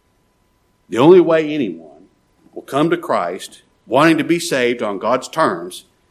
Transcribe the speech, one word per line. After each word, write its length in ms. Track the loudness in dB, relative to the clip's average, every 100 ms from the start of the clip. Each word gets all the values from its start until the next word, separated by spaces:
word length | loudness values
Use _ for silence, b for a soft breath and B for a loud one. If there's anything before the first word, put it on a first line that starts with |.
| _ _ _ _ _ _ _ _ _
The 120 | 2
only 200 | 6 6
way 320 | 6 0 0
anyone 580 | -4 -6 -8 -18 -20 _ _ _ _ _
will 80 | -20
come 300 | -6 -2 0
to 60 | -2
Christ 640 | -2 -4 -4 -8 -14 -20 _ _ _
wanting 320 | 2 4 2
to 40 |
be 160 | 0 -2
saved 440 | -2 -2 0 -2
on 160 | -4 -4
God's 280 | -2 -4 -4
terms 580 | -2 -2 -2 -10 -16 -20 _ _